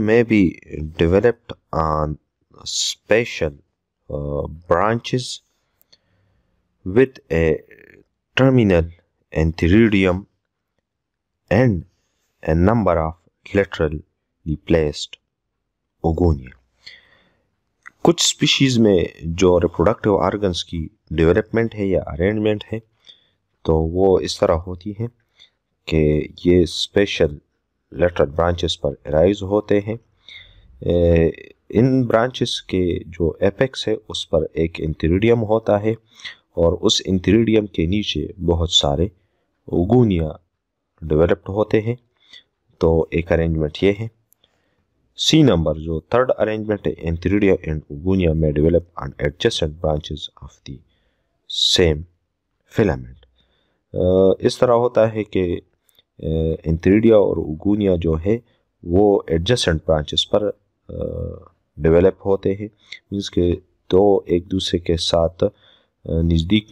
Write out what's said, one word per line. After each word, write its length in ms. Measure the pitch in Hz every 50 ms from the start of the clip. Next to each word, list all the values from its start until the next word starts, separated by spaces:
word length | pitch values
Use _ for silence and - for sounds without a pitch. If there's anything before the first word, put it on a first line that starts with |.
| 107
may 220 | 107 113 120 117 113
be 200 | 113 104 92 80 - - - 78 - 76
developed 760 | 78 78 - - 85 82 92 - 110 120 - - _ - - - _ _ -
on 400 | 80 80 78 78 78 76 76 73 - _ _ _ _ _ _ _ - -
special, 880 | - - - - - - - _ - 104 117 120 - - - 85 76 71 71 _ _ _ _ _ _ _ _ _ -
uh, 420 | 73 73 71 73 73 71 78 80 78 82 - -
branches 680 | 87 85 98 110 117 117 - - 131 127 127 - - - _ _ _ _ _ _ _ _ _ _ _ _ _ _ _ _ _ _ _ _ _ _ _ _ _ _ _ _ -
with 320 | 92 92 120 135 131 - - - -
a 240 | - 82 82 80 76 - - _ - _ _ - - _ _ _ _ _ _ _ _ -
terminal 440 | 131 135 131 123 110 98 90 82 82 82 85 _ _ _ _ _ _ _ -
antheridium 880 | 82 78 82 80 - 87 82 95 113 117 107 104 98 95 92 87 95 104 - _ _ _ _ _ _ _ _ _ _ _ _ _ _ _ _ _ _ _ _ _ _ _ - -
and 280 | - - 113 98 80 - - _ _ _ _ _ _ _ _ _ _ - 82
a 60 | 80
number 400 | 82 87 101 117 117 98 90 85
of 180 | 82 80 80 82 - _ _ _ _ - - -
laterally 460 | 101 98 - - - 82 76 78 76 - _ _ _ _ _ _ _ - 80
placed 640 | 76 - _ - 85 82 78 73 73 - - - - - _ _ _ _ _ _ _ _ _ _ _ _ _ _ _ _ -
oogonia। 440 | 85 80 - 90 85 76 67 64 64 - _ _ _ _ _ _ - - - _ _ _ _ _ _ _ _ _ _ _ _ _ _ _ _ _ - - _ -
कुछ 260 | 165 170 - - -
स्पीशीज 480 | - - - - - - 135 131 127
में 360 | 113 113 104 98 85 - - - - 69
जो 320 | 82 82 87 95 90 90
रिप्रोडक्टिव 560 | 87 87 82 - - 82 98 117 - - 110 98
ऑर्गन्स 500 | - 82 95 107 104 104 95 87 - -
की 340 | - 90 85 80 - - _ _ - 80
डेवलपमेंट 600 | 78 80 80 90 107 - - - 113 117 113 -
है 120 | 107 101
या 140 | 98 90 76
अरेंजमेंट 640 | - 73 73 76 87 101 107 107 107 107 107 104 - -
है, 100 | 110 113 - _ _ _ _ - - _ _ _ _ _ _ _ _ _ -
तो 140 | - 80 80
वो 400 | 80 80 85 92 95 98 92 -
इस 200 | 78 90 - -
तरह 140 | 101 98 87
होती 420 | 82 90 92 90 87 - 104 101 110
है 80 | 117 120 - _ _ _ _ _ _ _ _ _ _ _ _ _ _ - 78
कि 400 | 80 76 76 76 76 69 - - - -
ये 200 | 87 87 90 85
स्पेशल 760 | 80 - - - - - 101 101 - - - 85 73 73 - _ _ _ _ _ _ _ _ _ _ -
लेटरल 320 | - 85 87 85 - 76
ब्रांचेस 500 | 71 71 78 82 87 87 82 87 78 -
पर 160 | - - 73 67 - -
अराइज 320 | 69 71 76 85 95 101 98 98
होते 360 | 92 101 107 - - 104 104
हैं। 200 | 101 110 110 120 _ _ _ _ _ - - - - _ _ _ _ _ _ _ -
ए, 680 | - 85 87 85 85 82 82 82 80 - - - - _ _ _ -
इन 340 | - 101 123 135 131 131 123
ब्रांचेस 600 | 110 110 113 117 127 127 - 123 - - - - -
के 340 | 95 92 90 87 82 - -
जो 340 | 82 85 - 85 78 - - 92
एपेक्स 440 | 98 - - 135 127 - - -
है, 80 | 107 110
उस 300 | - - - 87 - -
पर 220 | - - 78 78 - -
एक 200 | 76 82 85 - -
antheridium 640 | 80 80 76 - - 80 87 98 110 117 117 117 110
होता 300 | 101 107 113 - - 104
है 180 | 101 104 110 110 - _ _ _ - - - - _ _ _ _
और 160 | 85 85 85 87
उस 300 | - - 110 - - - -
antheridium 580 | 95 92 90 92 98 113 117 113 110 107 104 98 -
के 120 | - 82
नीचे 460 | 85 98 107 101 - - 78 73 - - 87
बहुत 320 | 82 85 85 82 82 80
सारे 400 | - - - 71 69 76 87 85 - _ _ _ _ _ _ _ _ _ _ - -
oogonia 600 | 85 90 101 120 127 120 104 92 82 78 76 - - _ _ _ _ _ _ _ _ _ _ _ _ 85
डेवलप्ड 460 | 78 78 76 85 90 101 - - -
होते 300 | 95 107 107 - - 110
हैं। 180 | 104 113 123 - _ _ _ _ _ _ - - _ _ _ _ _ _ _ -
तो 280 | 87 82 82 80 80 - -
एक 200 | 85 85 - 85
अरेंजमेंट 440 | 82 82 82 80 78 76 76 - - 92
ये 80 | 98
है। 200 | 101 104 113 113 - _ _ _ _ _ _ _ _ _ _ _ _ _ _ _ _ _ _ _ _
सी 280 | - - - - 160 151
नंबर, 340 | 123 92 85 80 80 78
जो 240 | 78 78 82 80 78
थर्ड 300 | - _ - 120 127 120
अरेंजमेंट 560 | - - 107 110 107 107 107 107 107 101 -
है, 80 | 80 -
antheridia 640 | - - 82 82 85 - 87 98 104 107 95 87
and 240 | - - 80 78 76 - - 73
oogonia 380 | 71 80 92 95 95 90 80 78
may 200 | 80 80 76 71
develop 280 | 73 76 80 85 82 - _ _ - -
on 80 | 69 -
adjacent 580 | - - 73 - - - 117 - - 82 76
branches 480 | 76 82 - 78 76 76 - - 78 73 - - _ _ 67
of 80 | 65 - _ _ -
the 60 | - - _ _ _ _ _ _ _ _ _ _ _ _ _ - - - - - -
same 260 | - 90 82 76 78 82 - _ _ _ _ _ _ _ _ _ _ _ _ -
filament। 480 | - 113 95 71 65 62 60 - - _ _ _ _ _ _ _ _ _ _ _ _ _ _ -
अ, 420 | 98 90 90 92 95 95 95 - - -
इस 100 | 123 - -
तरह 140 | 127 123 120
होता 340 | 117 120 120 - 113 110
है 160 | 113 110 110 104
कि, 380 | - - 98 92 87 92 92 - _ _ _ _ _ _ _ _ _ _ - -
अ, 380 | 78 80 80 80 80 80 - -
antheridia 460 | 78 82 82 - 95 98 110 113 113 110
और 260 | 104 95 95 90 82
oogonia 580 | 76 73 78 78 - 98 104 107 101 95 90
जो 180 | 85 85 82 80
है 280 | 78 82 98 113 120 - _ _ _ _ _ _ _ -
वो 400 | 87 85 95 107 104 98 - - -
एडजेसेंट 500 | 80 82 87 104 123 120 - 90 82 76
ब्रांचेस 460 | - - 80 76 78 - 80 - - - -
पर, 80 | 104 104 101 - _ _ _ _ _ _ -
अ, 640 | - - - - 82 - 50 50 50 50 - - _ _ _ _ _ -
डेवलप 380 | 73 80 82 87 95 95 - _ -
होते 280 | 101 98 - - 98 98
हैं, 160 | 101 104 107 - _ _ _ - - _ _ 101
मीन्स 160 | 101 - -
के 220 | - 87 87 87 85 - - _ _ _ _ -
दो 360 | 90 92 101 101 98 95 - -
एक 180 | 87 87 87
दूसरे 320 | - 95 95 - - - 87
के 180 | - - 82
साथ, 460 | 82 - - - 85 82 80 - - -
अ, 80 | - - _ _ _ _ _ _ _ _ _ - 90
नज़दीक 580 | 80 82 82 85 82 82 80 90 104 110 107 -